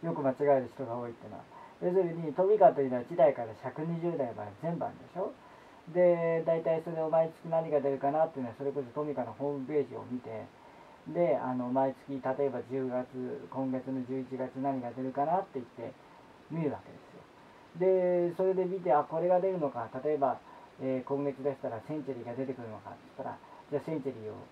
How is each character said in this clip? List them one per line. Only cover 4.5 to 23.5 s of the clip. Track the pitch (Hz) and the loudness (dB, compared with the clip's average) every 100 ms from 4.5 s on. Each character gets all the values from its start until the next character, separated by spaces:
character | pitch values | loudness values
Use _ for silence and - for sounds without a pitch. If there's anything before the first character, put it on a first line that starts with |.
| - | -6
全 | 160 165 | -6 -4
部 | 123 | -6
あ | |
る | - - | -8 -12
で | |
し | 175 | -6
ょ。 | 208 269 - - - - - | -6 -6 -20 -20 -20 -20 -4
で、 | 165 180 170 165 165 160 | 6 6 6 4 2 2
大 | 165 | 0
体 | - 165 | 2 0
そ | 165 | 0
れ | 160 | -2
を | 160 | 2
毎 | 160 165 | 4 4
月 | - 170 | 0 -2
何 | 165 156 | 0 2
が | 151 | 2
出 | 139 | 2
る | 135 | 0
か | 139 | 0
な | 151 160 | 2 2
っ | |
て | - | 0
い | |
う | |
の | 127 | -8
は、 | - | -4
そ | |
れ | 139 | -4
こ | 139 | -4
そ | 123 | -6
ト | 147 | -4
ミ | 151 | -4
カ | 127 | -4
の | 120 | -6
ホ | 110 143 143 | -4 -4 -4
ー | |
ム | 131 | -2
ペ | 147 | 0
ー | 127 | 0
ジ | 117 | -6
を | 113 | -8
見 | 123 | -8
て、 | 117 110 - - - - - - - | -8 -10 -12 -18 -20 -20 -20 -18 -6
で、 | 160 170 135 | 2 2 2
あ | 127 127 | 0 -2
の、 | 123 | 0
毎 | 127 135 131 - | 2 2 -2 -8
月、 | 139 | -6
例 | 131 135 143 | -4 0 0
え | |
ば | 123 113 | -2 -6
十 | 135 131 | -4 -2
月、 | 123 127 127 127 - - | -2 -4 -8 -8 -8 -8
今 | 131 135 | -4 -2
月 | 131 131 | -2 -4
の | 131 123 | -6 -4
十 | 131 | -6
一 | 127 127 | -6 -6
月 | 127 135 | -6 -4
何 | 139 135 | -2 -2
が | 120 | -6
出 | 117 | -6
る | 131 | -6
か | 131 143 | -2 0
な | 180 | 0
っ | 185 | -2
て | 135 | -8
言 | |
っ | 120 | -10
て | - - - - - - - - | -12 -12 -14 -20 -20 -20 -20 -10
見 | 160 | -2
る | 151 | -2
わ | 117 - | -4 -12
け | |
で | - | -20
す | - - - - - - - 165 185 185 180 180 175 | -20 -20 -20 -20 -20 -20 -18 2 4 6 4 4 2
よ。 | |
で、 | 165 | 2
そ | |
れ | 190 | 2
で | 185 185 | 2 0
見 | 190 | -2
て、 | 180 | 4
あ、 | 147 | 4
こ | 147 165 | 4 0
れ | 180 | 4
が | 180 | 4
出 | 190 | 4
る | 180 | 0
の | 143 | -2
か。 | 120 113 - | -2 -8 -4
例 | 147 | 0
え | 151 | 2
ば、 | 135 117 - - - - | 2 0 -8 -20 -20 -6
え | 131 131 | -2 -2
ー、 | |
今 | 123 139 | -2 -2
月 | 143 131 | -2 -2
で | 139 | -4
し | 135 | -2
た | 127 | -6
ら | 113 - | -6 -6
セ | 151 | -6
ン | |
チ | 135 | -4
ュ | |
リ | 123 | -8
ー | 117 | -6
が | 120 | -6
出 | 135 | -6
て | |
く | 127 | -6
る | 117 | -10
の | 104 | -12
か | 101 | -14
っ | |
て | - - - | -18 -20 -12
言 | - | -10
っ | |
た | |
ら、 | - - | -10 -16